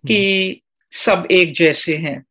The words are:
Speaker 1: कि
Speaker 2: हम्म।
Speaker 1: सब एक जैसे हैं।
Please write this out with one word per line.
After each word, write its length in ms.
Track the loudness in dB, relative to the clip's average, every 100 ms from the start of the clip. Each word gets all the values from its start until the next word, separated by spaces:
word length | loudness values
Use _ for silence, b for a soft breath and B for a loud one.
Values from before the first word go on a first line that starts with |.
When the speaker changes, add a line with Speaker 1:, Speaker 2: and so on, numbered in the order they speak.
| 0
Speaker 1:
कि 400 | 0 0 -2 -4
Speaker 2:
हम्म। 80 | -8 _ _ _
Speaker 1:
सब 380 | -4 0 0 2
एक 240 | 2 2
जैसे 420 | 2 2 2 -4 -4
हैं। 280 | -6 -10 _